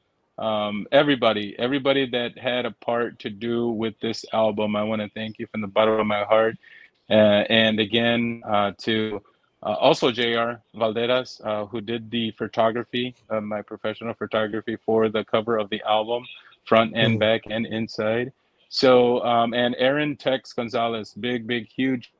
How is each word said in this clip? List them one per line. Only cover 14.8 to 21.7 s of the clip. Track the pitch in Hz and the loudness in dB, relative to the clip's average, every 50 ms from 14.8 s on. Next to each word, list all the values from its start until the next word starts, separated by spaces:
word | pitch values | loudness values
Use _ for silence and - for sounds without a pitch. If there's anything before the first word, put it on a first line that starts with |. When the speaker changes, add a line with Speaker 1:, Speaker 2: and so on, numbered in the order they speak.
| - | -2
Speaker 1:
for | - 113 110 110 110 | 0 2 4 2 2
the | 107 110 101 | 0 -2 -4
cover | - - 113 107 120 117 | 0 -2 0 0 0 -2
of | 107 104 98 | -2 -2 -4
the | 110 101 | -6 -6
album, | - 107 107 110 110 113 120 120 123 - - - - - _ _ - | -2 0 0 0 0 -2 -4 -6 -6 -10 -20 -20 -20 -20 _ _ -2
front | - 113 113 113 110 107 | 4 4 4 4 4 2
and | 117 113 113 113 | 2 2 2 4
Speaker 2:
Mm. | 107 | 4
Speaker 1:
back | 110 107 113 110 - - | 4 2 2 0 -2 -4
and | 107 113 117 | -6 -6 -4
inside. | 95 107 110 113 110 - - 107 107 113 120 123 131 - _ _ _ _ _ _ - | -4 -4 -6 -6 -6 -4 -4 -2 0 0 -2 -2 -6 -8 _ _ _ _ _ _ -10
So, | - - - 131 127 123 123 120 123 123 - | -2 2 6 6 8 8 6 4 2 0 0
um, | 120 120 117 117 117 117 | 2 2 2 2 2 0
and | 120 123 120 123 - | 0 0 0 0 2
Aaron | 123 131 139 147 151 151 139 | 2 2 2 0 -2 -4 -4
Tex | - - 131 131 127 - - | -4 -2 -2 -2 -2 -4 -8
Gonzalez, | - - 120 113 127 120 117 117 113 110 104 - - 104 | -8 -6 -6 -4 -2 -2 -2 -2 -2 -4 -8 -10 -10 -8
big, | 104 120 123 120 113 | -4 -4 -4 -4 -4
big, | 110 123 120 110 | -4 -4 -4 -6
huge | - | -8